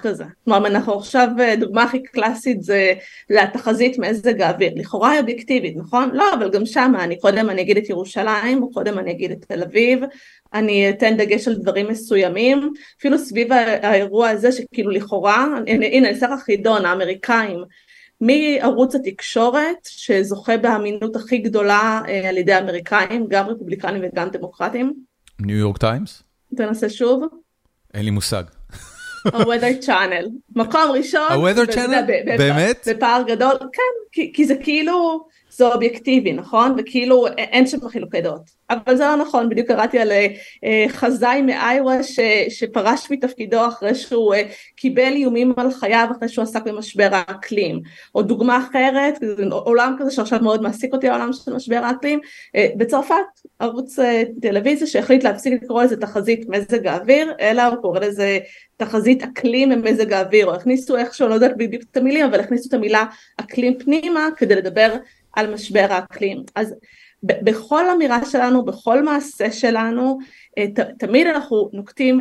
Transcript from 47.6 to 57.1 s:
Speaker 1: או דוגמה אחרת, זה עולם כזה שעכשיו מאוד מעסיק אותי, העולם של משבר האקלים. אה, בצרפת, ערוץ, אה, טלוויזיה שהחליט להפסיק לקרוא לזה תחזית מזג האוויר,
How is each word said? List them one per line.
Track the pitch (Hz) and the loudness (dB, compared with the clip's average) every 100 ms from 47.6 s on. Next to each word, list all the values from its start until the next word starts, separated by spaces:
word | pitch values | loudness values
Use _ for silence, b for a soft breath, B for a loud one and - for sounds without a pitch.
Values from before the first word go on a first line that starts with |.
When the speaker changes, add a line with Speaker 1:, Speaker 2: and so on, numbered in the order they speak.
| 175 160 - B B 202 | -4 -4 -10 B B -4
Speaker 1:
או | |
דוגמה | 202 233 240 254 | 0 0 2 2
אחרת, | 262 269 262 262 285 294 220 208 | 0 0 2 2 0 -2 -6 -4
זה | 202 | -4
עולם | - - 233 247 262 | -2 0 2 2 -2
כזה | 269 | -4
שעכשיו | 262 214 254 | -2 -2 0
מאוד | 226 214 | 2 0
מעסיק | 220 220 262 | -2 -4 -4
אותי, | 262 254 | -2 0
העולם | 240 240 | -2 -2
של | 262 - | -6 -8
משבר | 254 247 233 | -8 -4 -2
האקלים. | 233 262 294 294 294 B B - | -2 -4 -2 -4 -6 B B 0
אה, | 208 202 | 0 0
בצרפת, | 233 285 269 330 381 _ - - | 0 0 2 0 0 _ -20 -8
ערוץ, | 233 233 262 - | -6 -6 -8 0
אה, | 247 233 233 233 | 2 2 -2 -4
טלוויזיה | 233 196 226 294 311 | -2 0 0 0 0
שהחליט | - - 262 | -2 4 4
להפסיק | 247 202 269 247 | 4 -2 -2 -4
לקרוא | - 233 | -2 0
לזה | 247 220 | 0 0
תחזית | 214 208 202 226 226 | -4 -4 -2 -2 -2
מזג | 196 202 233 185 | -6 -2 -4 -2
האוויר, | 160 220 | -4 2